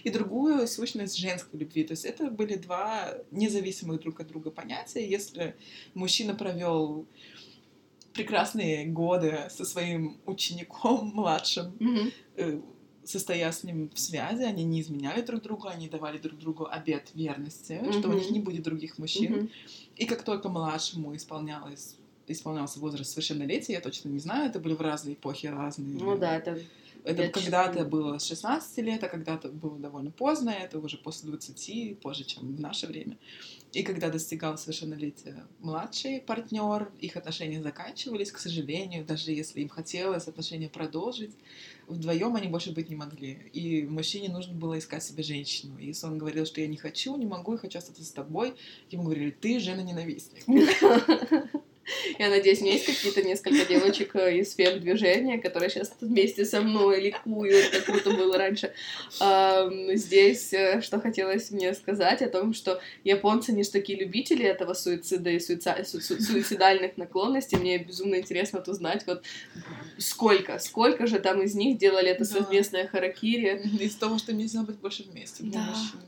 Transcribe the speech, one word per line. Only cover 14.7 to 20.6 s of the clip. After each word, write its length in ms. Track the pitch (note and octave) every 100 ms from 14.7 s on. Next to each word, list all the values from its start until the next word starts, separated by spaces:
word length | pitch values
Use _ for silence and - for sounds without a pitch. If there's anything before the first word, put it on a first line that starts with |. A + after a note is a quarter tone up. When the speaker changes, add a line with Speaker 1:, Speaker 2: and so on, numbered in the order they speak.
| E3
Speaker 1:
изменяли 400 | D#3 C#3+ C#3 G3+
друг 200 | A#3+ A3+
другу, 260 | - G#3 G3
они 200 | F3 D#3+
давали 280 | D#3+ D#3 D#3
друг 200 | D#3 D#3
другу 260 | D#3+ D#3 D#3
обет 420 | D#3+ D3+ D3+ - D#3
верности, 640 | D#3+ F3+ D3+ - - E3 B3
что 160 | G#3 F#3+
у 40 |
Speaker 2:
Мгм. 60 | F#3+
Speaker 1:
них 140 | F#3
не 80 | G#3+
будет 240 | F#3+ E3
других 340 | D#3+ D#3+ D#3 -
мужчин. 340 | D#3 F#3+ A3+
Speaker 2:
Мгм. 160 | A3+ A3 - - - - -
Speaker 1:
И 100 | A3+
как 180 | A#3
только 260 | - G3+ G3+
младшему 680 | E3+